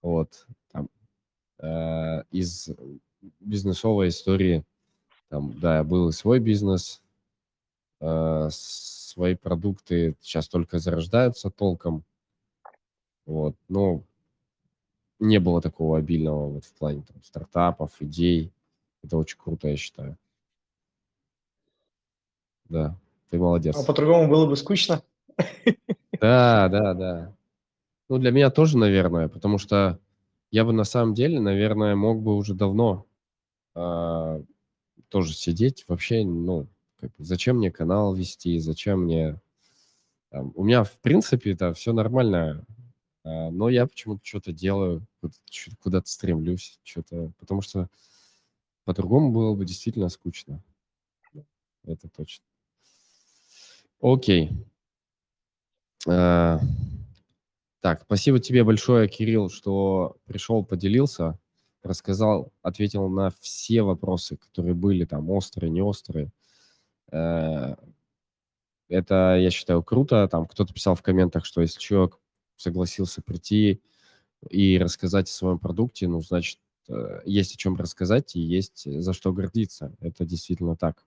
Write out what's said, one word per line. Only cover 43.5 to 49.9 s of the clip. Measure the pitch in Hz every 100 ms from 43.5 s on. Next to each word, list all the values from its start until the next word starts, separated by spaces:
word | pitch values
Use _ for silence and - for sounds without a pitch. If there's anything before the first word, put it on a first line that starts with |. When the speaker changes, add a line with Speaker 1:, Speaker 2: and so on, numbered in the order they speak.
Speaker 1:
но | 87 113
я | 123 127
почему-то | - - 101
чё-то | - 104 92
делаю, | 80 92 98 95 85 110 _
куда-то | 80 - _
чё-то, | - - 107
куда-то | - 90 -
стремлюсь, | - 90 82 80 90 - _
чё-то, | - - 82 85 80 -
потому | - 98
что | 98 98 90 _ _ _ _ _ _ _ _ _ -
по-другому | 90 92 123 151
было | 113 110
бы | 101 95
действительно | 92 -